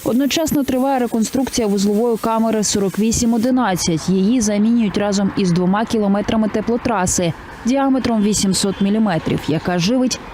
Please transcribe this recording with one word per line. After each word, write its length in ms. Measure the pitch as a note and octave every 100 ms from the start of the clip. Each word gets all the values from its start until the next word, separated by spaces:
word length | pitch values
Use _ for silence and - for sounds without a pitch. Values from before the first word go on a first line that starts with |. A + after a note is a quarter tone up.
Одночасно 600 | - A#3+ C#4 E4+ D#4 D4+
триває 360 | C4 B3+ C4+ C4+
реконструкція 680 | A#3+ A#3 G#3+ - B3+ - A3
вузлової 500 | G3+ G3+ G#3 A#3+ A3+
камери 460 | A3+ A3+ A3+ A3
сорок 360 | G#3 G#3+ G3 F3
вісім 340 | A3 A3 A#3
одинадцять. 760 | A#3 A#3 C4 A#3 F#3 - D#3+ -
Її 320 | F#3+ F#3+ B3+
замінюють 560 | G#3+ G#3 G#3+ A#3+ G#3+ G3+
разом 340 | G3+ G3 G3 -
із 140 | F#3+
двома 340 | E3+ F3+ G3+ A3+
кілометрами 640 | A3+ G#3 G3+ G3+ A3+ G#3+
теплотраси 840 | A3 G#3 A#3+ B3 G#3+ F3+ - F3 - - - A3+
діаметром 560 | C4+ C4+ C4 A3+ A3+
вісімсот 600 | G3+ G3+ G3 F3+ G3+ F#3
міліметрів, 580 | G3 G#3+ A3 D#3+ - D#3 -
яка 300 | D#3 - F3+
живить 420 | E3+ B3+ B3+ - -